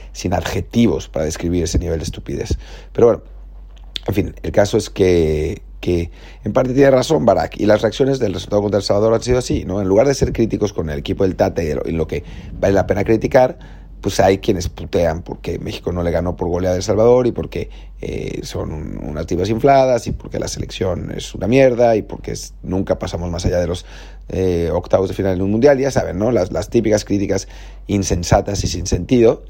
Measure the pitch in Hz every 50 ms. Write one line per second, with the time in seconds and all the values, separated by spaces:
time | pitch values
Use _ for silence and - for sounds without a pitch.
0 | - - - - - 92 90 87 85 - - 95 87 - - 117 120 110 87 -
1 | - - - - 78 76 80 - - 85 87 87 82 82 - - 87 85 85 80
2 | 80 87 - - - - 71 - - - - - - - - - - - - -
3 | 113 120 107 - - - - - - - - - - - - - - - - -
4 | - - 95 101 87 73 - - - - 87 - 101 101 - 113 104 - - -
5 | 98 92 90 87 82 78 78 76 78 73 - - - - - - - - 90 87
6 | 85 82 - - - - - - - 107 101 123 127 127 131 131 143 139 131 127
7 | 127 - 160 147 - 113 98 87 78 - - - - 104 107 107 110 110 104 -
8 | 139 131 139 131 123 104 90 90 87 - - 104 101 104 98 101 95 - 104 101
9 | 107 113 113 113 110 117 123 127 123 - - 123 90 92 90 101 101 92 95 101
10 | 123 139 139 - 135 123 - - 113 107 - 98 104 101 - - 87 80 76 71
11 | 73 - 95 - 98 95 85 76 98 95 - - 87 78 73 - - - 82 80
12 | 80 76 - 76 - - - - - - - - - 92 98 98 90 - 98 98
13 | 98 - 113 113 - 120 - 135 127 127 - - - - - - - - - -
14 | - 98 - - - 95 98 98 - - 104 85 85 - - - 87 82 - 98
15 | 85 82 80 82 80 - - - - - 87 - - - - - - - 87 90
16 | 87 85 85 85 85 87 85 - 92 85 85 87 90 92 90 90 92 - 101 95
17 | 110 120 123 127 127 120 92 - 80 76 - 85 - - - - - - - -
18 | - - - 53 - - - - - - - - - 82 80 78 78 - 50 -
19 | - 67 73 76 80 80 90 85 90 98 113 113 113 139 139 135 131 131 127 117
20 | - - - - - - - - - - - - - - - - - 95 87 87
21 | - - - - - - - - 90 98 120 135 135 131 120 113 123 120 113 107
22 | - - - - - - - - - - - - - - 87 92 98 - 92 -
23 | - 92 - 87 87 87 85 82 87 92 90 87 87 85 87 92 - - - -
24 | - - - - - - - 87 95 92 90 85 85 82 82 87 87 - - 95
25 | 95 95 95 - 98 98 92 90 95 98 104 110 117 147 143 127 131 139 120 123
26 | 92 82 82 87 104 117 123 107 90 90 - - 90 - - 120 104 110 104 107
27 | - - 95 101 101 98 95 101 - - - - - - - - - - 98 101
28 | 95 - 101 87 87 - - 104 98 - 101 95 - 92 - 90 82 - - 90
29 | 87 - 131 123 117 113 143 - - -